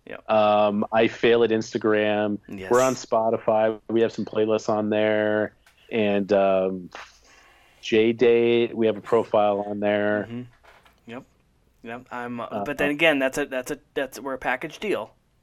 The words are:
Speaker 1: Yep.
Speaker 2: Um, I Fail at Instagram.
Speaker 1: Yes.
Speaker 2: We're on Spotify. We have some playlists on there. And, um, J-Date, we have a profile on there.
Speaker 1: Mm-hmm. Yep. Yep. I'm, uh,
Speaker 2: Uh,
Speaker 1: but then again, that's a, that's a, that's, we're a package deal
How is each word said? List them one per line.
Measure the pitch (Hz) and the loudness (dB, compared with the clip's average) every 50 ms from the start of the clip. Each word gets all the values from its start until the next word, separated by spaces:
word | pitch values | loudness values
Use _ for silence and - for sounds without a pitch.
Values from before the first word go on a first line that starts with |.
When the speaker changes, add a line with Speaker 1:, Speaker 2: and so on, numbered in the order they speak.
| - | -20
Speaker 1:
Yep. | - - - - - | -18 -18 -10 -4 0
Speaker 2:
Um, | 110 107 104 107 104 104 107 104 104 104 110 - | 2 4 4 4 4 4 4 2 2 0 -2 0
I | 110 113 117 113 | 2 2 2 2
Fail | - - - 117 117 117 117 | 0 0 2 4 4 4 4
at | 110 | 2
Instagram. | 110 110 110 - - 113 110 107 107 107 107 104 104 104 107 104 104 101 _ - | 2 0 -2 -4 -4 -2 0 2 2 2 2 0 0 0 -2 -2 -4 -6 _ -12
Speaker 1:
Yes. | - 95 92 95 | -14 -8 -2 0
Speaker 2:
We're | 120 123 | 2 2
on | 127 131 127 | 2 2 0
Spotify. | - - - 117 113 113 113 113 113 - - 110 107 110 110 110 104 _ - | -4 -4 -2 0 0 0 0 -2 -2 0 0 2 2 2 0 -2 -4 _ -2
We | 110 113 | 0 0
have | 113 107 | 0 0
some | - - 104 | -2 -4 -8
playlists | - - 107 107 110 110 107 - - | -4 -2 -2 0 2 0 0 0 -2
on | 110 107 107 104 | -2 -2 -2 -2
there. | 104 107 107 107 107 107 107 107 107 107 104 104 - _ _ _ _ _ _ - | 0 0 2 2 2 0 0 0 0 0 -2 -4 -6 _ _ _ _ _ _ -6
And, | - 113 107 101 101 101 98 90 | -2 -2 0 0 0 0 0 2
um, | 101 98 98 98 95 95 95 95 95 92 87 80 - - - - - _ _ _ - _ _ _ _ _ _ _ _ _ | 2 4 4 4 2 2 0 -2 -4 -6 -10 -14 -16 -18 -20 -20 -20 _ _ _ -20 _ _ _ _ _ _ _ _ _
J-Date, | - - 113 110 110 117 117 113 120 117 117 117 117 117 120 120 120 113 - | -6 0 2 2 4 4 2 4 4 4 6 6 4 4 4 2 2 0 0
we | 113 113 | 0 0
have | 110 104 | 0 0
a | 101 | -2
profile | - - 120 113 107 - - 107 104 104 101 101 104 104 | -2 0 0 0 2 2 2 2 2 2 0 0 -4 -6
on | 104 104 | -4 -2
there. | 104 104 104 104 104 104 104 107 101 110 | -2 0 0 0 0 0 0 -2 -4 -6
Speaker 1:
Mm-hmm. | 117 120 123 120 _ _ _ - - _ _ _ _ _ _ 117 | -10 -12 -14 -16 _ _ _ -20 -20 _ _ _ _ _ _ -16
Yep. | 113 127 - _ _ _ _ _ _ _ _ _ _ _ - | -16 -16 -16 _ _ _ _ _ _ _ _ _ _ _ -16
Yep. | 113 117 123 127 - | -14 -14 -14 -14 -12
I'm, | 123 123 120 120 123 117 | -12 -10 -10 -8 -8 -8
uh, | 113 | -8
Speaker 2:
Uh, | - 110 107 101 | -8 -8 -6 -6
Speaker 1:
but | 110 143 - | -6 -4 -2
then | 147 143 | -2 -2
again, | 147 147 165 160 147 139 | 0 2 2 4 4 2
that's | 135 135 - 147 | 0 -2 -2 -4
a, | 143 | -6
that's | - 131 127 123 - | -4 -6 -8 -6 -8
a, | 151 127 _ _ - | -10 -10 _ _ -6
that's, | 147 135 131 - 107 | -6 -6 -6 -8 -10
we're | 120 139 131 | -10 -10 -8
a | 127 | -6
package | - 139 123 131 - - - - | -4 -4 -4 -4 -6 -10 -12 -8
deal | - 208 143 107 107 - _ _ _ _ _ _ | -6 -4 -4 -4 -6 -10 _ _ _ _ _ _